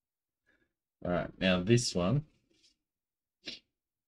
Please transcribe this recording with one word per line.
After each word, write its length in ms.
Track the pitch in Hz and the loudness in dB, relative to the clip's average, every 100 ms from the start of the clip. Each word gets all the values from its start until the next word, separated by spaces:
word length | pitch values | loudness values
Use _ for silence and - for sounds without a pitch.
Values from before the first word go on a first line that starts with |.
| _ _ _ _ _ _ _ _ _ _ 87 | _ _ _ _ _ _ _ _ _ _ -6
All 60 | |
right, 180 | 87 - - | -4 -4 -2
now 220 | 92 90 | 0 2
this 320 | 90 120 - | 4 2 2
one, 300 | 92 87 139 - _ _ _ _ _ _ _ _ _ _ _ - - _ _ _ _ | -2 0 0 -4 _ _ _ _ _ _ _ _ _ _ _ -18 -18 _ _ _ _